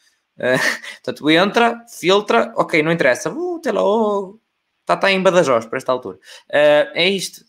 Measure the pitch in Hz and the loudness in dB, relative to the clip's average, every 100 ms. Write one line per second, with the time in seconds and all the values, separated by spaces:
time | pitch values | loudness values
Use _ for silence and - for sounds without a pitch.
0 | _ _ _ - 120 127 - - - - | _ _ _ -6 -2 0 0 -4 -12 -12
1 | - 120 139 160 196 226 233 233 - - | -12 -4 0 2 2 2 0 -2 -10 -6
2 | 165 196 208 233 - - 165 165 151 170 | 0 0 2 0 0 -2 -2 0 0 2
3 | 143 123 - 240 359 339 320 196 190 220 | 2 0 -4 -6 -6 -6 -4 -2 0 0
4 | 214 202 190 220 _ _ _ _ - 170 | 0 -2 -6 -14 _ _ _ _ -4 0
5 | 196 190 185 175 143 117 113 131 131 127 | 2 2 4 4 4 2 0 -6 -4 -4
6 | 101 92 - - - 139 147 147 147 - | -6 -16 -20 -20 -4 2 4 4 2 0
7 | 175 196 175 - | 0 0 -6 -14